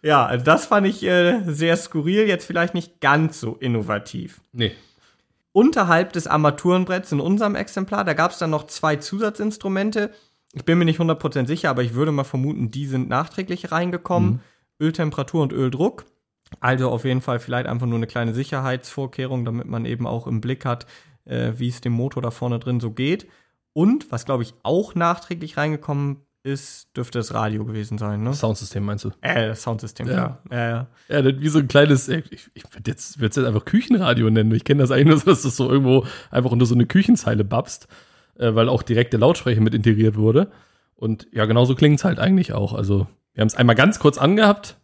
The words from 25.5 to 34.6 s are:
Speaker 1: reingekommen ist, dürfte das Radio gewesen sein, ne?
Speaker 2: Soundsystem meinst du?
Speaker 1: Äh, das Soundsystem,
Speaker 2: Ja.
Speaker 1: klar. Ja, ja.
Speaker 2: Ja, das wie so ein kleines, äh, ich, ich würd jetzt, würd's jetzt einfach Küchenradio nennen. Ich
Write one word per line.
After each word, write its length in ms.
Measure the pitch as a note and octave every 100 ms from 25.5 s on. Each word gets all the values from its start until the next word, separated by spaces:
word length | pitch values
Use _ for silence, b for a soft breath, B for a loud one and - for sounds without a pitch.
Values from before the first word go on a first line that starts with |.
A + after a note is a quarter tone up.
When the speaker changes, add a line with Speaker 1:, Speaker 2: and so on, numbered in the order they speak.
| -
Speaker 1:
reingekommen 640 | D3+ D3+ D3 C#3+ C#3+ C#3 _ _
ist, 540 | C3+ C#3 - - - -
dürfte 220 | B2 B2
das 140 | A2 A2+
Radio 280 | A2 G#2+
gewesen 340 | G#2+ A2 G#2 G#2+
sein, 240 | G#2 G#2
ne? 100 | A2+
Speaker 2:
Soundsystem 500 | C#3+ A2+ G#2+ G2+ G2
meinst 220 | G2+ G#2 -
du? 60 | -
Speaker 1:
Äh, 280 | B2+ A#2+ A2
das 120 | A2
Soundsystem, 460 | - A2+ G#2+ - A#2+
Speaker 2:
Ja. 60 |
Speaker 1:
klar. 240 | B2 B2 B2 -
Ja, 180 | A#2+ A#2
ja. 180 | A#2 B2 b b
Speaker 2:
Ja, 140 | D3
das 180 | C3+ C3+
wie 80 | D3+
so 100 | D3+
ein 80 | C3
kleines, 400 | C#3+ D3 C#3 -
äh, 140 | D#3+ -
ich, 180 | - - -
ich 80 | -
würd 140 | - G#2
jetzt, 320 | - - -
würd's 140 | A2 C#3
jetzt 80 | B2
einfach 180 | G#2+
Küchenradio 680 | - G#3+ - A#3 A#2+ B2 A2+
nennen. 200 | A2 A2
Ich 100 | A2